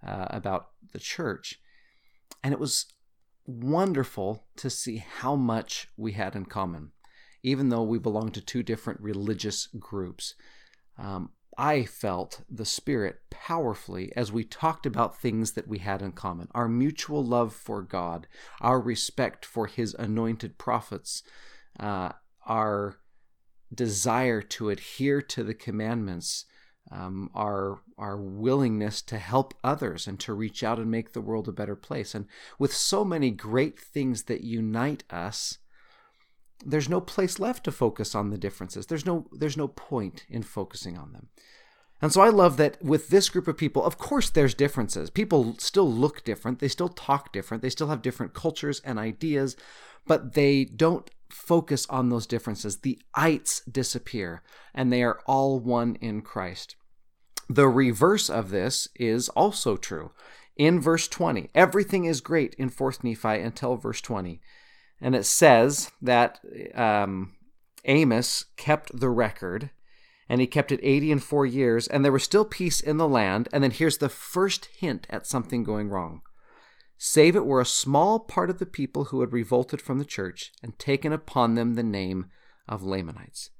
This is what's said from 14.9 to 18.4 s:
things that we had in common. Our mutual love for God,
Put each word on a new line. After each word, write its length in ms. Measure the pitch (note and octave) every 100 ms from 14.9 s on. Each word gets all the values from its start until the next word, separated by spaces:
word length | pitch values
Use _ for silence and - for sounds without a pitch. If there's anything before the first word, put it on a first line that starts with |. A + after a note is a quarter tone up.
| A2 A2+ -
things 320 | B2+ A2 A2
that 160 | - -
we 100 | G#2
had 240 | F#2 G2
in 100 | G2
common. 360 | F2+ G2 F2 F2
Our 160 | A#2 A#2
mutual 560 | A#2 C#3 D#3 - D3
love 300 | B2+ A#2+ A#2
for 280 | G#2 - G#2+
God, 440 | F#2 F#2+ F2 E2+ D#2 -